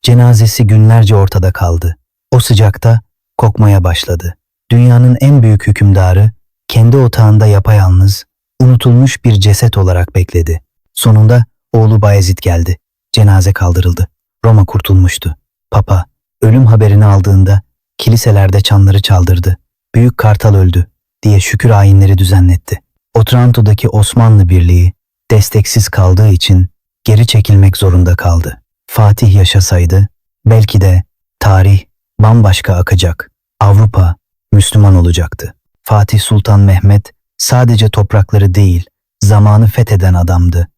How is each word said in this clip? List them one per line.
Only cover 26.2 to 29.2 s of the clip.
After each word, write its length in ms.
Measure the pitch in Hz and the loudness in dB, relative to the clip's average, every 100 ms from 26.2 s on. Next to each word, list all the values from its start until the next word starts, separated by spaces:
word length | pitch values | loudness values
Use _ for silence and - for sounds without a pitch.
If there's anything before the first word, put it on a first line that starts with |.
| 107 | 2
için 400 | 92 - 95 90 _ _ _ | 0 0 0 0 _ _ _
geri 220 | - 107 113 | -2 0 0
çekilmek 500 | 107 101 101 98 92 | -2 0 2 2 0
zorunda 400 | 98 90 90 90 | -2 0 0 -2
kaldı. 460 | 90 85 78 - _ _ _ | -2 -4 -4 -12 _ _ _
Fatih 480 | - 107 104 | -2 0 2